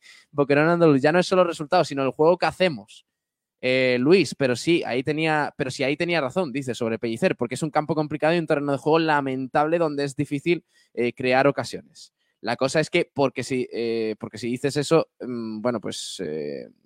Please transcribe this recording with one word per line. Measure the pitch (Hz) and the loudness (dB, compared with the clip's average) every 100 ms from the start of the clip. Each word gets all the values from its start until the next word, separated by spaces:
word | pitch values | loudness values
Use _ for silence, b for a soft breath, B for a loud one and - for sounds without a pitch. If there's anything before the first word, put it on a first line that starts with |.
| b b b | b b b
Boquerón | 143 139 143 160 | -2 2 4 4
Andaluz, | 175 165 135 | 4 6 6
ya | 151 | 4
no | 175 | 2
es | 175 | 2
solo | 185 | 2
resultados, | 175 156 151 180 151 | 2 -2 -2 0 0
sino | 139 | -2
el | 135 | -2
juego | - 160 180 | 2 2 4
que | |
hacemos. | 160 - 185 117 101 - _ _ _ _ _ _ | 0 0 0 0 -12 -20 _ _ _ _ _ _
Eh, | 127 131 127 123 | 0 2 2 2
Luis, | 131 196 139 | 4 4 4
pero | - 131 | 0 -2
sí, | 117 160 165 | 0 0 0
ahí | 110 123 | 0 -4
tenía, | 139 151 160 156 139 - | -2 -2 0 0 -2 -4
pero | 131 | -6
sí, | - | -4
ahí | 131 147 | -2 -2
tenía | 175 170 | -2 -2
razón, | 127 180 165 | -2 -2 -4
dice, | 131 127 | -4 -6
sobre | 110 113 113 | -4 -4 -2
Pellicer, | 120 113 185 | -4 0 0
porque | - 120 | 0 -4
es | 127 | -4
un | 160 | -4
campo | 151 151 | -2 -2
complicado | 156 151 151 151 | -2 -4 -2 0
y | 170 | 2
un | 156 | 0
terreno | 147 143 | 0 0
de | 139 | -2
juego | 151 160 | 2 2
lamentable | 160 147 139 131 131 143 151 170 | 4 0 0 -4 -2 0 2 0
donde | 160 143 | 0 -2
es | 143 | -4
difícil, | - 143 143 170 170 - _ _ | -4 -4 -2 -2 -2 -4 _ _
eh, | - 120 | -2 -2
crear | - 127 127 139 | 0 2 4 4
ocasiones. | 135 123 90 - - - _ _ _ | 2 -4 -10 -16 -20 -20 _ _ _
La | 110 120 | -6 -2
cosa | 131 160 | 0 0
es | 156 | 0
que, | 175 - | 0 0
porque | - 135 - | 0 0 -2
si, | 120 131 - | -4 -4 -4
eh, | 104 117 113 110 107 | -4 -4 -2 -4 -6
porque | 113 104 | -10 -10
si | 120 | -8
dices | 127 143 147 | -4 -4 -2
eso, | 143 160 - - | 2 2 2 -8
mm, | 120 120 110 107 | -10 -8 -8 -6
bueno, | 107 110 | -4 -4
pues, | 101 - - - | -6 -10 -12 -10
eh, | 82 78 73 69 55 _ | -8 -6 -8 -10 -14 _